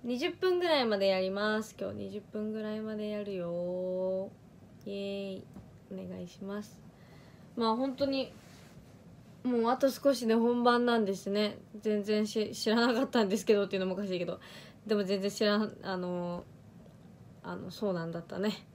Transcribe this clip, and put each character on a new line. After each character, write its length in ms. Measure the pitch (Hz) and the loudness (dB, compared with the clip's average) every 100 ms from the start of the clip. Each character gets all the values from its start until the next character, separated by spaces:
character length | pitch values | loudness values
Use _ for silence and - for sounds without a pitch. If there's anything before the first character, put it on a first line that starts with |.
二 140 | 240 247 | -4 -2
十 140 | 339 | -2
分 260 | 349 370 359 | 0 0 2
ぐ 80 | 349 | 2
ら 140 | 302 | 2
い 40 | |
ま 140 | 233 202 | 2 2
で 100 | 196 | 2
や 120 | 190 | 2
り 100 | 190 | 0
ま 320 | 196 214 214 | 0 0 0
す。 140 | 214 - | -4 -8
今 120 | 190 | -8
日 60 | 202 | -6
二 140 | 196 | -8
十 100 | 202 190 | -10 -10
分 200 | 214 214 | -6 -6
ぐ 80 | 214 | -4
ら 140 | 214 | -6
い 60 | 214 | -6
ま 160 | 220 214 | -6 -6
で 140 | 208 | -4
や 120 | 208 | -6
る 140 | 202 190 | -4 -6
よ。 960 | 170 175 175 180 185 185 185 190 196 - - - - - | -4 -4 -4 -4 -2 -2 -2 -2 -4 -12 -20 -20 -20 -16
イ 60 | - | -10
エ 40 | |
ー 420 | 202 196 196 196 190 | -8 -6 -6 -8 -10
イ。 100 | - - - - - | -12 -18 -20 -20 -14
お 40 | 190 | -12
願 240 | 185 185 | -10 -10
い 60 | 175 | -12
し 160 | - | -12
ま 180 | 196 208 | -8 -8
す。 200 | 208 - - - - - - - - | -10 -16 -20 -20 -20 -20 -20 -20 -12
ま 140 | - 226 | -2 0
あ 80 | 226 | 2
本 180 | 269 | -2
当 120 | 254 277 | 0 0
に、 260 | 269 262 - - - - - - - - - - - | 0 -4 -8 -20 -20 -20 -20 -20 -20 -20 -20 -20 -6
も 140 | 254 240 | 0 4
う 120 | 233 | 4
あ 60 | 254 | 4
と 140 | 269 | 4
少 220 | 262 277 | 4 2
し 140 | 262 233 | 4 4
で 80 | |
本 300 | 226 233 240 | 4 6 6
番 220 | 240 240 240 | 6 6 6
な 120 | 233 | 4
ん 60 | |
で 100 | 202 | 2
す 160 | 196 - | -2 -2
ね。 280 | 202 208 214 - 214 | 0 0 -2 -16 -6
全 220 | 214 208 | 0 0
然 240 | 202 214 214 | 2 0 2
し-、 240 | 220 214 | -2 -2
知 160 | - - | -2 2
ら 140 | 226 | 4
な 100 | 240 | 4
か 100 | 233 | 4
っ 40 | 269 | 2
た 140 | 240 | 2
ん 60 | 202 | 2
で 80 | 208 | 2
す 100 | - | 4
け 80 | |
ど 120 | 208 196 | 4 4
っ 20 | |
て 80 | 196 | 0
い 20 | |
う 20 | |
の 60 | 185 | -2
も 80 | |
お 20 | 185 | -2
か 80 | |
し 120 | 202 180 | -2 -2
い 20 | |
け 80 | 170 | -4
ど。 140 | 175 - - - - - | -6 -12 -20 -20 -16 -2
で 100 | 208 | 0
も 80 | |
全 160 | 190 202 | 2 0
然 100 | 202 | -2
知 140 | 196 | 0
ら 140 | 214 208 | 2 2
ん、 180 | 214 - | 0 -4
あ 140 | - 185 | -6 -4
の、 460 | 180 175 175 175 - - - - - - - - - - | -4 -4 -4 -6 -10 -20 -20 -20 -20 -20 -20 -20 -20 -16
あ 100 | 180 | -10
の、 160 | 180 185 | -10 -10
そ 200 | - 208 | -4 -2
う 40 | |
な 100 | 175 | -2
ん 60 | 165 | -4
だ 80 | 170 | -8
っ 60 | 165 | -8
た 140 | - | -4
ね。 260 | 208 190 - | -4 -4 -14